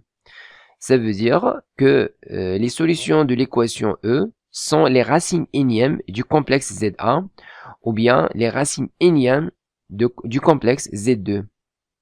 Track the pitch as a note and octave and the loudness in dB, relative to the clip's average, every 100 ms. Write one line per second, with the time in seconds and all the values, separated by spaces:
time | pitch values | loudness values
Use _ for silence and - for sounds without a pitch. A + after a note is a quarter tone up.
0 | _ _ _ - - - _ _ - C3 | _ _ _ -20 -20 -20 _ _ 0 2
1 | A2 G2 A#2 D#3+ A#3+ C#4+ - - C3+ C3+ | 0 -2 0 0 -2 -6 -8 0 2 2
2 | G2+ _ - F#2+ F#2 G2 A#2+ - E3 D#3 | 0 _ -12 -6 -4 -2 -4 -2 -2 0
3 | - D#3 C#3+ B2 C3 A#2+ A#2 - A2 - | 0 2 2 0 0 0 -2 -2 -4 -4
4 | G#2+ C3+ A3 - _ - - D#3 C3 B2+ | -2 -2 -2 -8 _ -10 -2 2 4 2
5 | A2+ D#3 - E3+ - C#3+ C3 A2 C3 - | 2 0 0 -4 -2 0 0 2 0 -2
6 | - G2+ - D#3 B2+ C3+ - F#2+ G#2 F2 | -8 -8 -2 -2 0 -2 -2 -4 -4 -2
7 | A2 D3 G3 _ - - - - A#2 G#2+ | 0 0 -2 _ -20 -20 -20 -10 -4 0
8 | A#2 C3+ - G2+ A2+ A2+ C#3+ - B2+ - | 2 4 2 0 -2 -2 -4 -4 -8 2
9 | F3 D3+ B2 C#3 E3+ - _ _ - G2+ | 4 4 4 2 -2 -8 _ _ -10 -2
10 | A#2+ - A#2 C3 - D3 A2 C#3 - G#2 | -2 -2 -6 0 2 2 2 0 -4 -4
11 | A2 A#2 F#2+ G2+ G#2 _ _ _ _ _ | 0 0 -2 -6 -6 _ _ _ _ _